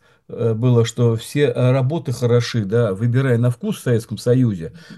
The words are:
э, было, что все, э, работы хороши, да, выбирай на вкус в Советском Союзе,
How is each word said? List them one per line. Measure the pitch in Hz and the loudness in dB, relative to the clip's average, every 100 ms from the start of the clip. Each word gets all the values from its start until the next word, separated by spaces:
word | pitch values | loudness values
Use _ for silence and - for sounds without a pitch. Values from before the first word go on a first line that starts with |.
| _ _ - | _ _ -14
э, | - 117 110 | -4 -2 0
было, | 127 120 113 | 2 4 2
что | - 117 113 | 0 0 0
все, | - 147 143 | -4 0 0
э, | 127 127 | 2 2
работы | 135 131 165 131 | 2 0 -4 -6
хороши, | 123 120 120 117 120 98 | -4 0 0 0 -4 0
да, | 117 113 | 0 0
выбирай | 95 120 127 135 117 | 0 0 0 2 2
на | 123 | 0
вкус | 120 214 - | -2 -6 -4
в | |
Советском | 131 113 - 104 | -2 -2 -2 -6
Союзе, | 123 127 120 92 80 - - | 0 2 2 -2 -8 -14 -20